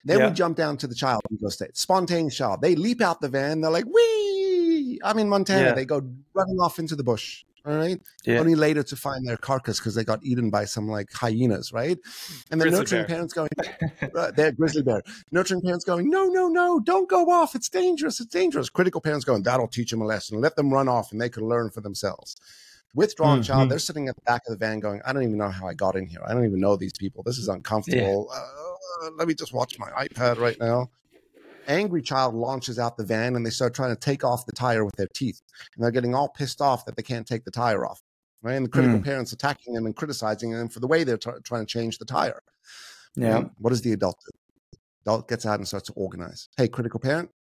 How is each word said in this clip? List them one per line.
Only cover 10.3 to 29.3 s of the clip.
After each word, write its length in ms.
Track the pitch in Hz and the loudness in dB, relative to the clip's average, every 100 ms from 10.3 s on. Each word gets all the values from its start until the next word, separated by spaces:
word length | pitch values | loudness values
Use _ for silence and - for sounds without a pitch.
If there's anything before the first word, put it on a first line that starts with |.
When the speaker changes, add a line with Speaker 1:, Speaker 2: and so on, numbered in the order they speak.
| 123 113 | 0 2
Speaker 1:
by 140 | 104 | 0
some, 240 | 101 - 107 | -2 -4 -4
like, 240 | 107 101 | -4 -6
hyenas, 600 | - 120 110 127 92 - | -4 -2 2 2 2 -2
right? 260 | 117 143 180 - - - 147 - | -4 -2 -4 -6 -18 -16 -16 -4
And 120 | 160 | 2
the 40 | 160 | 4
Speaker 2:
Grizzly 140 | 180 | 4
Speaker 1:
nurturing 220 | 196 113 | 2 0
Speaker 2:
bear. 60 | - | 0
Speaker 1:
parents 240 | 165 170 | -4 -4
going, 160 | 170 151 - | -4 -4 -4
Speaker 2:
<laughs> 580 | - - 165 - 139 170 | -8 -4 -6 -4 -6 -4
Speaker 1:
uh, 160 | - | 0
they're 220 | 147 156 | 2 2
grizzly 300 | 127 156 151 | 4 0 2
bear. 180 | 131 107 - - - | 2 0 -2 -20 -2
Nurturing 300 | 170 185 185 | 0 2 0
parents 220 | 180 175 | 0 -2
going, 260 | 180 175 208 | 0 0 2
"No, 180 | 381 381 | 2 2
no, 200 | 370 359 | 2 2
no, 320 | 339 359 339 | 2 4 2
don't 300 | 220 370 370 | 2 2 4
go 200 | 381 339 | 4 6
off. 260 | 349 320 233 | 4 4 -2
It's 120 | - | -4
dangerous. 540 | 370 359 320 294 - | 0 2 2 -2 -4
It's 100 | 233 | -4
dangerous." 380 | 349 370 277 117 | 0 2 0 -2
Critical 320 | - 185 170 | 2 2 2
parents 240 | 160 147 131 | -2 -2 2
going, 180 | 110 | 2
"That'll 240 | 101 127 117 | 2 0 0
teach 240 | - 117 | -4 -4
them 100 | 113 | -2
a 40 | 107 | -2
lesson. 340 | 107 - 110 | -2 -4 0
Let 160 | 147 - | 0 2
them 160 | 143 | 2
run 160 | 135 135 | 2 2
off 240 | 123 107 | 0 -2
and 80 | 107 | -4
they 100 | 120 | -6
can 140 | 117 110 | -4 -2
learn 240 | 120 113 | 0 -2
for 120 | 113 | -6
themselves." 560 | 104 95 101 80 - - - - - - _ 123 | -10 -6 -6 -6 -16 -20 -20 -20 -20 -20 _ 0
Withdrawn 480 | 214 - 156 135 | 0 4 4 4
child, 200 | 110 135 | 4 4
Speaker 2:
Mm-hmm. 60 | 135 | 4
Speaker 1:
they're 80 | 143 | 2
sitting 280 | - 151 135 | -2 -4 -6
at 80 | - | -4
the 60 | |
back 220 | - 120 117 | -2 -2 -2
of 40 | |
the 60 | 104 | -4
van 220 | 110 107 | -2 -2
going, 220 | 104 101 127 | -4 -4 -4
"I 60 | |
don't 120 | 135 | 0
even 140 | 120 107 | 0 0
know 120 | 101 | -2
how 180 | 95 92 | -4 -8
I 60 | |
got 240 | 80 95 95 | -2 0 0
in 100 | 90 | -6
here. 140 | 82 80 | -10 -2
I 80 | |
don't 120 | 120 117 | 2 2
even 160 | 95 | 4
know 160 | 98 98 | 2 2
these 160 | 92 - | -2 -6
people. 240 | 98 - | -10 -6
This 160 | - 127 | -6 -4
is 120 | 104 | -4
uncomfortable. 800 | 92 - 110 131 123 98 98 107 | -6 -2 -2 2 2 2 0 -2
Speaker 2:
Yeah. 60 | 131 | -10
Speaker 1:
Uh, 720 | 135 139 165 180 185 175 160 160 | -12 -12 -12 -12 -12 -10 -10 -4
let 100 | |
me 60 | 165 | -2